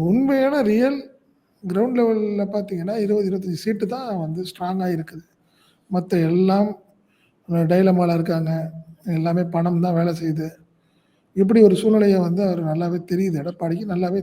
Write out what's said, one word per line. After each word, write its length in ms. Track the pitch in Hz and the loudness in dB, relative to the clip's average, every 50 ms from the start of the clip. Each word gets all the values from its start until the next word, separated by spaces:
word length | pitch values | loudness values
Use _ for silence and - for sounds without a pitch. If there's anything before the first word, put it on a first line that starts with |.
| 160 | 2
உண்மையான 580 | 170 190 247 269 269 277 269 262 269 285 294 | 2 2 2 2 2 2 2 2 2 2 2
ரியல் 380 | 254 208 214 226 247 269 285 277 269 - - _ _ _ _ _ _ _ _ _ - | 2 2 2 2 2 2 0 -2 -8 -14 -20 _ _ _ _ _ _ _ _ _ -8
கிரவுண்ட் 340 | 190 175 190 226 254 254 247 | -4 -2 0 0 0 2 2
லெவல்ல 480 | 233 226 226 214 214 208 202 202 202 196 | 2 2 2 0 0 -2 -2 -2 -4 -2
பாத்தீங்கன்னா, 460 | 202 208 202 208 196 170 165 190 214 233 | -4 -6 -6 -6 -6 -6 -6 -4 -4 -2
இருபது, 280 | 208 196 208 214 202 190 | -2 0 0 0 0 0
இருபத்தஞ்சு 340 | 190 190 190 190 175 156 | -2 -4 -4 -6 -8 -6
சீட்டு 240 | - 214 220 202 214 | -4 -4 -4 -2 -4
தான் 340 | 185 247 262 262 240 202 180 | -4 -6 -6 -6 -6 -6 -6
வந்து 220 | 160 156 160 175 185 | -4 -6 -6 -6 -8
ஸ்ட்ராங்கா 440 | 175 - - 180 180 185 190 185 180 | -10 -10 -8 -6 -4 -4 -2 -2 -2
இருக்குது. 340 | 175 160 160 - - 160 - _ _ _ _ _ _ _ _ _ _ _ _ - | -2 -4 -6 -8 -12 -20 -20 _ _ _ _ _ _ _ _ _ _ _ _ -4
மத்த 340 | 190 180 175 180 - 175 165 | -4 -4 -2 0 0 2 2
எல்லாம், 460 | 160 170 180 185 190 190 196 208 208 202 - _ _ _ _ _ _ _ _ _ _ _ _ _ - | 2 2 2 4 4 4 2 2 0 -2 -8 _ _ _ _ _ _ _ _ _ _ _ _ _ -4
அ, 140 | 170 170 165 | 0 0 2
டைலமால 500 | 160 175 180 190 190 185 180 175 170 170 | 4 4 4 4 4 4 4 2 2 0
இருக்காங்க. 380 | 165 165 165 160 165 165 160 160 160 160 160 - - - - - _ - 214 | 0 0 -2 -2 -2 -2 -2 -4 -4 -6 -8 -12 -14 -18 -20 -20 _ -6 -4
எல்லாமே 360 | 165 160 160 170 170 175 180 | -2 -2 0 0 0 0 -2
பணம் 380 | 170 175 170 165 175 175 170 | -2 -2 -2 0 0 0 0
தான் 120 | 175 180 175 | 0 2 2
வேலை 200 | 165 170 175 165 | 2 0 0 -2
செய்யுது. 360 | 165 165 160 156 156 160 160 - - _ _ _ _ _ _ _ _ _ _ _ _ _ _ - | -2 -2 -4 -2 -2 -4 -8 -10 -14 _ _ _ _ _ _ _ _ _ _ _ _ _ _ 0
இப்படி 260 | 190 196 190 226 226 | 2 2 4 6 8
ஒரு 140 | 220 202 185 | 8 8 6
சூழ்நிலையை 440 | 170 - 220 214 214 208 202 196 190 | 4 2 2 4 4 4 4 4 2
வந்து 240 | 175 170 170 190 202 | 2 0 0 0 0
அவர் 200 | 190 180 170 165 | -2 -2 -2 -2
நல்லாவே 360 | 160 156 160 175 175 170 175 175 | -2 -2 -2 -2 -2 -4 -4 -4
தெரியுது. 320 | - 180 175 196 190 165 151 | -4 -2 -2 -2 -2 -2 -4
எடப்பாடிக்கு 480 | 139 170 175 - 175 165 165 175 220 | -6 -6 -8 -6 -4 -4 -4 -4 -4
நல்லாவே 340 | 208 180 175 185 175 180 196 | -4 -4 -2 -2 -2 -2 -4